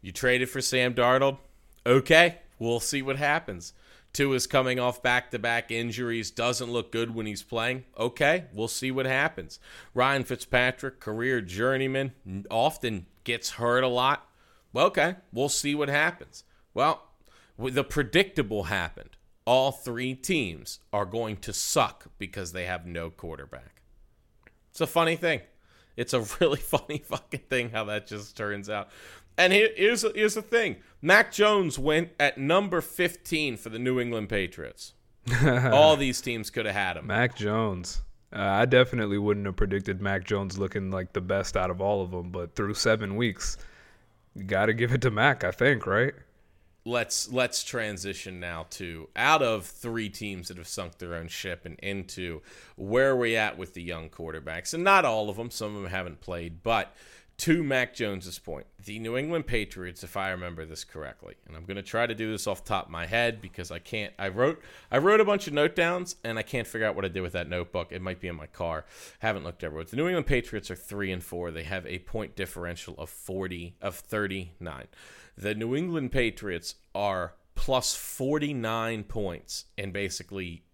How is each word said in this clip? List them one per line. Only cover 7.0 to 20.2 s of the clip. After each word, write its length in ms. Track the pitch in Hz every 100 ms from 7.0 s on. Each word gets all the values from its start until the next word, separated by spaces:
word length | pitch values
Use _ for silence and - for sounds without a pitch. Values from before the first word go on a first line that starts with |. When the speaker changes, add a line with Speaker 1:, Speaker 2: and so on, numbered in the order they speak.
| 117
Speaker 1:
when 120 | 113 107
he's 160 | 101
playing. 420 | - 117 113 127 - -
Okay, 460 | 117 - 147 175 143
we'll 160 | 101 113
see 220 | - 131
what 140 | 131 131
happens. 520 | 131 151 156 82 - - - -
Ryan 300 | - 127 139
Fitzpatrick, 760 | 123 123 - 127 127 127 135 -
career 400 | - 107 123 127
journeyman, 720 | 95 92 120 131 135 135 135 - -
n-, 200 | 95 101
often 560 | 113 135 151 123 104 87 _
gets 260 | - 117 -
hurt 340 | - 120 123
a 40 | 131
lot. 380 | 123 127 143 - _ _ _ _
Well, 140 | 117 175
okay, 300 | 196 156 185 _
we'll 160 | 110 139
see 240 | - 143
what 140 | 147 143
happens. 560 | 143 160 175 - - - _ _
Well, 300 | - 143 160 - _ _ - _ -
w-, 160 | 127
the 100 | 127
predictable 800 | 135 - 127 165 196 - 113 107
happened. 520 | 87 98 85 - - - _ _
All 260 | - 127 131
three 440 | 135 - 117 127
teams 680 | 131